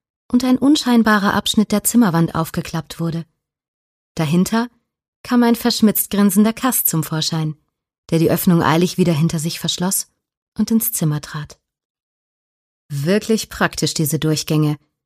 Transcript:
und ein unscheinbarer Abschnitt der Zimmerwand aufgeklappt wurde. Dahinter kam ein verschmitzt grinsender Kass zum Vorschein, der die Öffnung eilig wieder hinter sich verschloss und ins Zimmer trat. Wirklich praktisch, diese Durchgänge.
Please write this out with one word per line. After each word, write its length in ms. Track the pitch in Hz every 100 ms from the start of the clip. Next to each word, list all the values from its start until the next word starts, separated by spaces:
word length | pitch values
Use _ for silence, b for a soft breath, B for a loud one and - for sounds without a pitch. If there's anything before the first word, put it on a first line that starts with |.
| _ _ _
und 140 | 240
ein 140 | 254 254
unscheinbarer 760 | 277 302 247 240 220 214 202
Abschnitt 380 | 202 - - 208
der 120 | 208
Zimmerwand 500 | - 233 214 165 165
aufgeklappt 640 | 165 160 - - 165 - -
wurde. 240 | 165 165 160 _ _ _ _ _ _ _ _
Dahinter 540 | - 151 175 190 226 240 _ _ _ _ _
kam 200 | - 247
ein 120 | 233
verschmitzt 560 | 240 240 - 214 - -
grinsender 420 | 202 202 185 214
Kass 320 | 226 262 -
zum 180 | - 160
Vorschein, 540 | 156 160 156 160 156 147 _ _ _ _ -
der 80 | 165
die 120 | 165
Öffnung 320 | 170 - 170
eilig 360 | - 160 180 -
wieder 140 | 175
hinter 260 | 147 165 165
sich 220 | 160 -
verschloss 500 | 165 - 180 - - _ _ _ _ -
und 140 | 214
ins 220 | 226 220
Zimmer 280 | - 160 151
trat. 400 | - 151 147 - _ _ _ _ _ _ _ _ _ _ _ _ -
Wirklich 600 | 143 151 208 - 220 -
praktisch, 460 | - 175 - 156
diese 240 | - 151 151
Durchgänge. 580 | 156 151 - 156 151 147 _ _